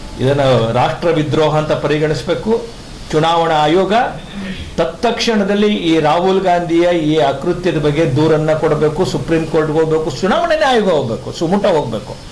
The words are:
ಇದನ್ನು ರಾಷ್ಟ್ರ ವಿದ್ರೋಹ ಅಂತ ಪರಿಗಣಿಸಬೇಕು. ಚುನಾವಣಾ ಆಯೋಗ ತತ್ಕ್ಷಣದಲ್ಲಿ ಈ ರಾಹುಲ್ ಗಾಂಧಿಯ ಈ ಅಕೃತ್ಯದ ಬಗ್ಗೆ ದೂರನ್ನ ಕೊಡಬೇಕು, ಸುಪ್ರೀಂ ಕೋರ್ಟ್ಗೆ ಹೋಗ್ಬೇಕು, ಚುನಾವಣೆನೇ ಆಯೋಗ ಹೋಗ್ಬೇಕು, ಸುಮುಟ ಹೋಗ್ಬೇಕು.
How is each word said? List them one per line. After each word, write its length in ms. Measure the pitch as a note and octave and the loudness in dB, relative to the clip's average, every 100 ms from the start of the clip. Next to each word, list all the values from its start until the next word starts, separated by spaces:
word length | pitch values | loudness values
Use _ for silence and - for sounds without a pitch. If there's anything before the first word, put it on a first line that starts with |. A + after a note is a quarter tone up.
| - - | -12 -4
ಇದನ್ನು 520 | B2+ C#3+ C3+ A#2+ A2+ | 0 2 2 2 2
ರಾಷ್ಟ್ರ 360 | A#2+ D3+ - F3 | 0 0 0 0
ವಿದ್ರೋಹ 500 | D#3+ D3 D3+ D#3 D#3 | 0 0 0 2 0
ಅಂತ 140 | D3+ | 0
ಪರಿಗಣಿಸಬೇಕು. 920 | C#3+ C#3+ D3+ D#3 D3+ - E3 G#3+ A3+ - - - - - | -2 0 0 0 -2 -2 -4 0 -2 -4 -14 -16 -16 -4
ಚುನಾವಣಾ 420 | D#3+ D#3+ E3+ E3 | 0 2 2 2
ಆಯೋಗ 380 | D#3 D3+ F3 F#3 A3 C4 - - G3+ F#3+ - - - | 2 2 2 2 0 0 -6 -12 -12 -10 -10 -8 -4
ತತ್ಕ್ಷಣದಲ್ಲಿ 960 | E3 - A#3 A#3 - G#3+ G3 G3+ G#3 | -4 -2 -2 -2 0 0 0 2 2
ಈ 260 | G#3 E3+ D#3+ | 0 2 2
ರಾಹುಲ್ 400 | D3+ E3 F#3 F#3+ | 2 2 2 2
ಗಾಂಧಿಯ 580 | F#3 F3 E3+ E3+ F3 F3 | 2 0 2 2 2 2
ಈ 180 | D3+ D#3 | 2 2
ಅಕೃತ್ಯದ 600 | C#3+ C3 F3 E3+ F#3 D3+ | 2 0 -2 -2 -2 0
ಬಗ್ಗೆ 380 | D3 D3 E3 C3+ | 0 0 0 2
ದೂರನ್ನ 360 | D#3 D#3 D#3 | 2 2 2
ಕೊಡಬೇಕು, 520 | D#3 D#3+ D3+ D3+ D3+ | 0 0 2 0 0
ಸುಪ್ರೀಂ 420 | F#3 E3+ C#3+ E3 D#3 | -2 -2 -2 -2 0
ಕೋರ್ಟ್ಗೆ 340 | D#3+ D3+ D3+ | 0 0 0
ಹೋಗ್ಬೇಕು, 400 | D#3 D#3 E3+ C3+ | 2 0 -2 -2
ಚುನಾವಣೆನೇ 420 | F#3 D4+ E4+ D#4 | 0 0 0 2
ಆಯೋಗ 280 | D4 B3 F#3+ | 2 2 2
ಹೋಗ್ಬೇಕು, 420 | D#3 A#2 A2 - | 0 0 -4 -8
ಸುಮುಟ 340 | A#2+ D#3+ G3+ G#3 | -4 -2 0 2
ಹೋಗ್ಬೇಕು. 500 | F3 A#2+ A2+ - - - | 0 0 -6 -8 -12 -16